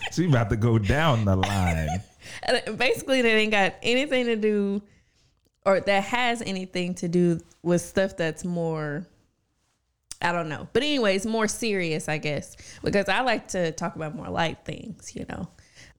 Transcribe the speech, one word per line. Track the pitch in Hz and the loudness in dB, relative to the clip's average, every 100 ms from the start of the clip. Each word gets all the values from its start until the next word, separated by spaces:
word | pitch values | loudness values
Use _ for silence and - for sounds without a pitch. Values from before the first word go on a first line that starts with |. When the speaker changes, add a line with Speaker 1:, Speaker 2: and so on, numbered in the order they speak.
| - | -4
Speaker 1:
"She | - 175 | 0 4
about | 127 107 | 4 4
to | 113 | 2
go | 120 113 | 4 4
down | 98 135 160 117 101 | 4 4 4 4 4
the | 95 | 2
line." | 92 98 90 82 78 92 - _ - - | 2 2 2 0 0 -4 -8 _ -18 -8
Speaker 2:
And | - 247 - 214 | -2 -2 -2 -2
basically, | 247 226 - 262 | 0 0 0 2
that | 233 | 4
ain't | 220 214 | 4 4
got | 208 190 - | 4 2 0
anything | - 247 277 254 240 | 0 0 2 0 0
to | 226 | 0
do, | 214 208 202 202 - _ _ _ _ _ _ _ | 2 2 0 -2 -6 _ _ _ _ _ _ _
or | 196 190 | 2 2
that | 190 196 196 | 4 2 2
has | 240 247 233 | 0 0 0
anything | 208 190 185 180 180 180 | -4 -6 -4 -4 -4 -4
to | 175 | 0
do | 175 175 165 - _ | 2 4 2 -6 _
with | 170 175 | 0 0
stuff | 175 - 190 190 | 2 -2 -2 -2
that's | 165 156 | -4 -4
more, | 180 170 165 156 151 147 180 _ _ _ _ _ _ _ _ _ _ - | -6 -4 -2 -4 -4 -6 -10 _ _ _ _ _ _ _ _ _ _ -4
I | 175 | -2
don't | 175 160 | -2 -4
know. | 143 175 | -6 -4
But | 226 | -2
anyways, | 294 285 214 190 220 | 0 2 2 2 0
more | 220 214 | -2 -2
serious, | - 233 196 170 165 180 | -2 -2 -2 -2 -2 -4
I | 156 | -4
guess, | 151 147 - - - - | -4 -6 -8 -16 -20 -16
because | - 202 196 | -2 -2 2
I | 196 | 2
like | 254 214 - | 2 -2 -2
to | 190 170 | -2 -2
talk | 160 175 - | -4 -8 -6
about | 156 156 | -10 -10
more | 175 | -6
light | 175 165 - - | -2 -2 -4 -10
things, | - - 175 - - | -12 -12 -16 -14 -12
you | - | -10
know. | - 175 - - - - | -10 -10 -14 -20 -20 -20